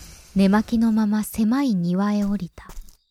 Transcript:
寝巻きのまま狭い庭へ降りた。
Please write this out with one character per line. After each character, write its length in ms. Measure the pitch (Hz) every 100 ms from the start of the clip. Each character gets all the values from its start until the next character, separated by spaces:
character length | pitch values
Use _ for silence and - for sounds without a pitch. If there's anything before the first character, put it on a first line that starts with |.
| - - -
寝 140 | 196 196
巻 240 | 208 -
き 60 | 233
の 140 | 226
ま 140 | 214 208
ま 160 | 214
狭 380 | 202 - 214 262
い 120 | 285
庭 380 | 190 170 180 202
へ 120 | 208
降 120 | 202 202
り 140 | 170
た。 180 | - - - - - _